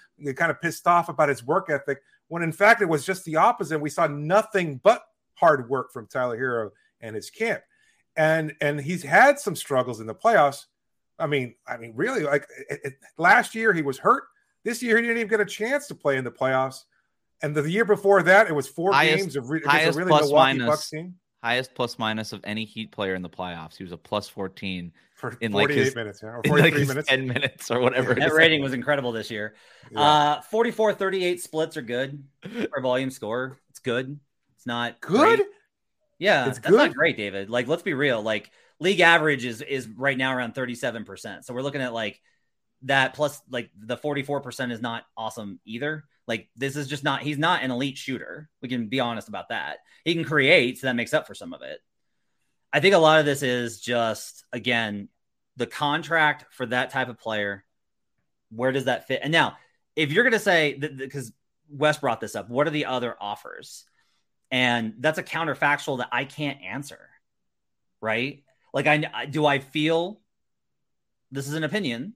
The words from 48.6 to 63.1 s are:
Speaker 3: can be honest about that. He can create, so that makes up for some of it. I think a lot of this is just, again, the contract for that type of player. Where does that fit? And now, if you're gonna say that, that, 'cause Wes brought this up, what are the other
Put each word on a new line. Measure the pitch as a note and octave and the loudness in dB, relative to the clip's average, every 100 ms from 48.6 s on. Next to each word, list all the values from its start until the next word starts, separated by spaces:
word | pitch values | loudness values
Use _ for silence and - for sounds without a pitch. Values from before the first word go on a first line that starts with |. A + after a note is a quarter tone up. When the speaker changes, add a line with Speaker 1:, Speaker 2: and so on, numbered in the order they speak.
| B2+ | -8
Speaker 3:
can | B2 G#2+ | -6 -4
be | C3 | -2
honest | A#2+ A2 G#2 | -2 -4 -10
about | G2 - | -12 -8
that. | A2 C#2+ - _ _ D#3+ | -8 -8 -12 _ _ -4
He | E3+ | -4
can | |
create, | C#3 D3+ C3+ F3 B2 A2+ | 0 2 6 4 4 -2
so | C3 | -4
that | A#2+ | -4
makes | A#2 | -2
up | D#3 - | -4 -4
for | G2 | -16
some | E2+ | -16
of | D2 | -16
it. | C2 - _ _ _ _ _ _ _ _ - | -16 -16 _ _ _ _ _ _ _ _ -4
I | D3 | 2
think | F#3+ F#3+ | 6 6
a | |
lot | D#3 D#3 | 8 6
of | D3 | 4
this | C3 | 0
is | C3+ B2 A#2 - | 0 -2 -4 -8
just, | A#2 A#2+ A2+ A2 - - - | -4 -2 -2 -4 -10 -20 -12
again, | B2 A#2 A#2 A2 G2+ G2+ _ _ _ _ - | -6 -2 -2 -2 -6 -12 _ _ _ _ -8
the | A#2 | -6
contract | - D3 D#3 D3 E3 D3+ C#3+ - | -2 -2 -2 0 2 2 0 -8
for | - A#2+ | -10 -4
that | B2 B2+ | -2 -2
type | C3+ B2+ | -2 -4
of | A2+ | -6
player. | A2+ G#2+ G2+ G2 _ _ _ _ _ _ _ _ _ | -6 -4 -4 -6 _ _ _ _ _ _ _ _ _
Where | A2 B2+ | -4 -2
does | C3+ B2+ | 0 -2
that | B2 - | -2 -4
fit? | C3 | -6
And | C#3+ | 0
now, | E3 A#2+ - _ _ _ - | 2 2 -2 _ _ _ -4
if | D3 | 0
you're | E3+ | 2
gonna | B3 A3 | 4 2
say | G3+ E3+ D3 C3+ | 2 2 2 -2
that, | D3+ C3+ | -8 -10
that, | C3+ | -12
'cause | C#3+ A#2 - _ _ _ | -10 -12 -16 _ _ _
Wes | C#3+ D3+ D3+ | 0 0 2
brought | C3 A#2 | -2 -2
this | G#2+ A2 | -6 -8
up, | A2+ | -4
what | B2 D3+ | -2 0
are | |
the | D3+ A#2 | -2 -4
other | B2+ A#2+ | -4 -4